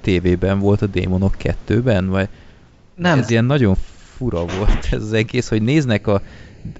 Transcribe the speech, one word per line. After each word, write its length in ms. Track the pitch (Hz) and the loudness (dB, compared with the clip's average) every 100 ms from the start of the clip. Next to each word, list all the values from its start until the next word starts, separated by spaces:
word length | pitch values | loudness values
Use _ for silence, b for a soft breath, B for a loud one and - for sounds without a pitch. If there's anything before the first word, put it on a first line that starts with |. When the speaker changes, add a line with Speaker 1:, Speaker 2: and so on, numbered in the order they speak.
Speaker 1:
tévében 580 | - 90 90 90 90 98 | 0 2 2 2 0 0
volt 240 | 101 104 | 2 2
a 40 | 104 | 0
Démonok 480 | 92 90 92 98 - | -2 -2 0 0 0
kettőben, 720 | - - - 107 123 98 92 | -4 -4 -2 0 2 0 0
vagy 200 | 95 95 b b b b b _ | -2 -2 b b b b b _
Speaker 2:
Nem. 240 | - 175 147 | -4 0 2
Speaker 1:
ez 120 | 110 | 2
ilyen 140 | 113 | 0
nagyon 320 | 120 147 110 92 - - - - | 2 2 2 2 -2 -14 -20 -8
fura 280 | 127 85 87 92 | -4 -4 -4 0
volt 300 | 104 - - | 2 2 0
ez 120 | 127 | -4
az 100 | 107 | 0
egész, 360 | 110 110 123 - | 0 0 -2 -2
hogy 140 | 110 | 0
néznek 440 | 110 156 131 101 - | 2 2 2 0 0
a, 140 | 98 - B B B - | -2 -2 B B B -16